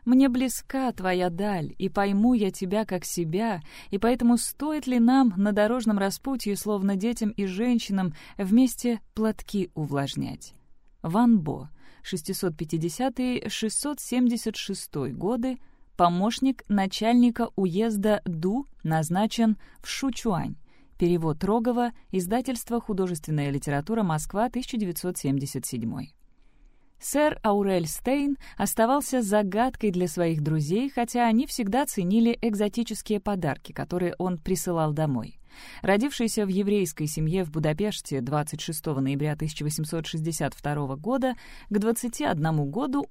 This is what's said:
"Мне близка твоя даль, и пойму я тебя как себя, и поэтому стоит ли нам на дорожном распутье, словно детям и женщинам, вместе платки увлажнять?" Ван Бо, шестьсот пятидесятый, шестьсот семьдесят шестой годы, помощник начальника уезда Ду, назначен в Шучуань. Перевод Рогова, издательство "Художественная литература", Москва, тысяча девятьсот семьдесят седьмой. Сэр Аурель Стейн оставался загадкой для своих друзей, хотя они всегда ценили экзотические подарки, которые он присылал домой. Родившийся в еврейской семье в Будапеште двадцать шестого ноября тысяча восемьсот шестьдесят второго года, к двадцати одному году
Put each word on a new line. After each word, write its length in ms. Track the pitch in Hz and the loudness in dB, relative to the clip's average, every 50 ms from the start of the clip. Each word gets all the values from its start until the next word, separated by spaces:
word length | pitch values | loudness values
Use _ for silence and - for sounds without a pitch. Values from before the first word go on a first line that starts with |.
| - | 2
"Мне 240 | 233 254 262 277 269 | 4 6 6 6 6
близка 600 | 240 254 262 254 - - - - - 269 262 247 | 4 2 0 0 -2 -6 -8 -6 -4 -2 -2 -2
твоя 360 | - - 185 185 180 180 180 180 | -2 -2 0 0 2 2 2 0
даль, 460 | 170 170 202 208 202 175 147 - - | 0 0 -2 -2 -2 -2 -4 -6 -6
и 140 | - 190 185 | -4 -4 -2
пойму 420 | - 208 202 202 196 196 214 247 | 0 0 2 2 2 4 4 4
я 180 | 254 226 208 190 | 4 4 2 0
тебя 360 | 185 - 196 180 196 214 220 | -2 -4 -4 -2 0 -2 -2
как 180 | - 190 180 - | -2 -4 -6 -4
себя, 560 | - - 180 170 156 160 190 226 233 202 156 - - - - - - | -4 -4 -4 -2 -2 -2 -2 -2 -2 -4 -6 -8 -12 -16 -18 -10 -6
и 80 | - 196 | -2 0
поэтому 400 | 220 226 208 - 247 233 240 233 | 2 2 2 4 4 4 4 4
стоит 480 | - - - - 277 311 311 302 - | 2 -2 -6 -6 -6 -4 -4 -4 -2
ли 120 | 262 254 240 | 0 2 4
нам 360 | 233 233 254 269 269 233 180 | 6 6 6 6 6 4 4
на 160 | 185 196 208 | 2 2 2
дорожном 460 | 202 208 208 214 247 254 226 220 208 196 | 4 4 4 2 2 0 0 0 2 2
распутье, 580 | 196 196 190 - - 269 269 240 - 202 202 | 0 0 -2 -4 -6 -4 -4 -4 -2 -4 -4
словно 400 | - - 202 208 196 190 196 196 | -4 -2 -2 -2 0 0 0 0
детям 320 | 185 196 233 233 - 226 208 | 0 0 -2 -2 -2 -4 -4
и 120 | - - 202 | -2 -2 -4
женщинам, 680 | 190 180 190 233 247 247 226 - - 196 190 185 170 - - - - - - | -2 -2 -2 0 2 0 0 0 0 -2 0 0 -2 -4 -8 -14 -12 -8 -4
вместе 640 | 196 185 208 240 262 240 - - - 240 233 214 - - | 0 4 4 6 4 4 2 -2 -2 -2 -2 -2 -6 -8
платки 580 | - 214 220 220 214 - - - - 202 180 - - | -4 -2 -2 -2 -2 -4 -6 -6 -4 -4 -4 -4 -4
увлажнять?" 800 | 160 151 143 139 143 139 135 - - - - - - - - - - - - - - _ - - - | -6 -4 -2 -2 -2 -2 -2 -4 -6 -6 -6 -8 -12 -16 -18 -20 -20 -20 -20 -20 -20 _ -20 -16 -10
Ван 380 | - 160 170 214 247 233 233 202 | -4 0 2 4 6 6 6 6
Бо, 280 | 151 151 127 - 131 - - - - - - - | 4 0 -6 -6 -8 -14 -16 -18 -20 -20 -20 -18
шестьсот 540 | - - 190 170 - - 190 - - 180 156 | -10 -8 -6 -6 -4 -6 -4 -2 -2 -2 -2
пятидесятый, 880 | - 165 156 - 165 160 175 - - 247 269 240 - 254 254 247 240 - 208 | -4 -6 -4 -2 -2 -2 -2 -2 -2 -2 -2 0 -2 -2 -2 -2 -2 -4 -6
шестьсот 500 | - - 220 214 - - - 285 294 - | -6 -4 -2 -2 -2 -2 -4 -4 -6 -6
семьдесят 560 | - - 240 254 247 240 240 226 - 226 202 | -6 -2 2 4 4 4 2 0 -2 -4 -6
шестой 560 | - - - 196 - - - - 151 131 - | -6 -6 -6 -6 -8 -8 -8 -6 -4 -4 -4
годы, 460 | - - - 196 247 240 233 262 254 254 - - - - - _ - | -4 -4 -2 -2 0 0 -2 -4 -4 -6 -10 -18 -20 -20 -20 _ 2
помощник 680 | - 180 175 175 175 196 226 233 - 262 269 254 - - - | 4 4 6 6 4 2 0 0 2 2 0 0 0 -2 0
начальника 800 | 202 202 190 190 - - 214 226 240 247 240 240 233 - 233 226 - | 2 2 2 0 0 0 2 4 6 6 6 6 4 2 -2 -2 0
уезда 640 | - 190 180 165 196 226 226 214 202 196 214 208 - - | 0 0 0 2 0 0 0 0 2 2 2 2 2 0
Ду, 400 | 185 170 156 160 185 214 269 277 - - - | -4 -4 -2 0 0 0 -2 -4 -6 -10 -6
назначен 760 | - 160 160 160 156 156 170 185 214 220 - - 226 220 214 - - - - - | -2 0 0 0 0 0 0 0 0 0 2 2 4 4 2 0 -4 -18 -20 -16
в 80 | - - | -12 -10
Шучуань. 680 | - - 269 269 - - - 226 185 156 127 - - - - - - - - - - - | -6 -4 -4 -4 -4 -2 -2 0 0 0 -2 -4 -8 -12 -16 -20 -20 -20 -20 -12 -4 0
Перевод 440 | 180 175 175 170 165 160 147 - | 2 2 4 2 2 0 -2 0
Рогова, 500 | - 190 214 233 226 247 233 240 240 240 233 - - - | 0 2 2 2 2 2 2 2 0 -2 -4 -8 -10 -4
издательство 720 | - 190 175 180 220 247 262 269 254 226 - - 233 233 | -4 -2 0 0 0 -2 -2 -2 -6 -6 -4 -4 -4 -4
"Художественная 680 | - - 208 185 185 180 175 156 - - 156 151 143 143 | -2 -2 -2 -2 -2 -2 -4 -6 -4 -2 -2 -2 0 0
литература", 540 | 139 139 - 151 143 143 147 202 226 226 | -2 -4 -2 -2 -2 -2 -2 -2 -2 0
Москва, 480 | 208 175 156 151 - - - 196 233 247 | 0 0 0 -2 -4 -4 -2 0 0 0
тысяча 260 | - 240 254 - - | -2 -4 -6 -4 -4
девятьсот 400 | 226 208 180 165 - - 180 180 | -2 -2 -2 -4 -4 -4 -4 -4
семьдесят 480 | - - 139 135 139 139 139 - 131 - | -2 -2 -2 -2 -2 -2 -4 -6 -6 -8
седьмой. 500 | - - 117 113 117 - - - - _ _ - - _ _ - _ _ _ - - _ _ _ _ _ - | -6 -6 -6 -6 -6 -6 -8 -10 -12 _ _ -20 -20 _ _ -20 _ _ _ -20 -20 _ _ _ _ _ -12
Сэр 380 | - - - 285 302 302 - - | -6 -2 2 4 4 2 2 0
Аурель 440 | - 220 202 202 202 196 190 180 170 | 0 2 2 4 4 2 2 2 0
Стейн 500 | 156 - - - 240 269 285 285 285 277 - - - - - | -2 -4 -4 -2 0 0 2 2 0 -2 -4 -6 -10 -6 -4
оставался 640 | 214 - - - 220 233 269 294 277 - 262 254 | -2 0 2 2 4 4 4 2 0 0 0 0
загадкой 680 | 226 190 208 214 208 190 185 214 233 - - - - 208 | 2 2 2 2 2 2 0 0 0 0 0 0 0 0
для 160 | 175 180 180 | 2 2 0
своих 360 | 175 - 180 175 165 165 156 | 0 0 0 2 2 2 2
друзей, 480 | 147 151 156 156 147 147 180 220 269 277 | 2 2 2 0 0 2 0 0 0 0
хотя 360 | - 254 233 226 - 240 240 | -2 -2 -2 0 2 2 4
они 200 | 233 220 226 294 | 4 4 4 2
всегда 400 | - - - 233 196 202 254 294 | 0 -2 -4 -2 0 2 0 0
ценили 520 | - - - 170 180 202 226 226 233 233 - | 0 0 -2 0 2 4 4 4 4 2 2
экзотические 800 | - 233 208 196 214 208 - 233 233 - 214 - - - 214 202 | 0 0 0 0 0 0 0 -2 -4 -4 -6 -8 -4 -2 -2 -2
подарки, 520 | - 208 202 185 170 147 131 - - - | 0 -2 -2 0 0 -2 -2 -4 -8 -12
которые 420 | 151 - 139 - 175 180 180 175 - - | -10 -8 -6 -4 -2 0 0 0 -2 -2
он 200 | 180 185 180 160 | -2 -2 -4 -4
присылал 540 | - - 190 156 - 180 175 165 160 156 | -2 -2 -2 -2 0 -2 0 0 0 0
домой. 460 | 147 151 156 151 135 117 110 - - - - - - - - - - - | 0 0 0 0 0 -2 -4 -8 -12 -18 -20 -20 -20 -20 -20 -18 -14 -4
Родившийся 640 | - 185 196 208 247 285 - - 233 214 - 220 208 | 0 2 2 4 2 0 -2 -2 -2 -2 0 0 0
в 40 | 190 | 0
еврейской 580 | 185 196 202 202 208 208 185 175 - - 151 | 0 0 2 2 2 2 2 0 -2 -4 -4
семье 360 | 151 - 160 156 156 170 190 180 | -4 -2 -2 0 0 0 0 -2
в 60 | 156 | -2
Будапеште 720 | 147 160 151 156 151 156 208 214 - - - - 147 135 | -2 0 0 0 0 0 0 -2 -4 -6 -6 -6 -4 -4
двадцать 400 | 123 131 151 151 151 151 - 151 | -2 -2 0 -2 -2 -2 -6 -8
шестого 400 | - - 160 - - 165 147 135 | -8 -8 -8 -6 -4 -4 -2 0
ноября 360 | 135 135 139 139 151 151 147 | 0 0 0 0 0 -2 -2
тысяча 280 | 147 156 156 - - 147 | -2 -4 -6 -4 -4 -4
восемьсот 420 | 151 151 - 156 151 170 165 160 | -4 -4 -4 -4 -4 -4 -4 -4
шестьдесят 460 | - - 160 156 165 160 - 156 135 | -4 -4 -4 -4 -4 -2 -2 -2 -4
второго 440 | - - - 143 147 147 143 131 135 | -4 -4 -4 -4 -2 -2 -2 -4 -6
года, 380 | 139 156 214 262 269 247 254 240 - - - - - - - | -6 -4 -2 0 0 0 0 -2 -4 -10 -18 -20 -16 -6 -2
к 80 | 202 208 | 0 0
двадцати 460 | 202 226 233 - - 240 - - 302 | 2 2 0 0 -2 -6 -4 -2 -2
одному 420 | - 190 151 147 160 160 151 147 | 0 0 0 0 0 0 0 0
году 400 | 139 147 220 285 277 254 285 - - | -2 -2 -2 -2 -2 -2 -2 -2 -2